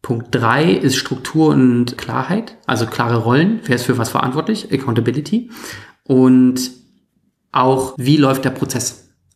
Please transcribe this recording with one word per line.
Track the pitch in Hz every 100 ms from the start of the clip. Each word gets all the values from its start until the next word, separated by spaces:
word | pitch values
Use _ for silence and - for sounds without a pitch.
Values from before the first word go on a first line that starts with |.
Punkt | - 113 -
drei | - 113 131 170
ist | 190 135 -
Struktur | - 127 - 156 156
und | 143 127 120 120 -
Klarheit, | - 123 131 208 214 - -
also | 120
klare | 113 - 117 117
Rollen, | 110 131 185 226
wer | - 123
ist | 127
für | 120
was | 110
verantwortlich, | 135 131 143 190 208 -
Accountability | - - 117 117 147 143 220 240 - - - - _
und | - 127 127 127 127 127 - - _ _ _ _ _ _ _
auch, | 131 127 135 131 -
wie | 127 151
läuft | 135 135
der | 131
Prozess. | 131 139 120 - - _ _ _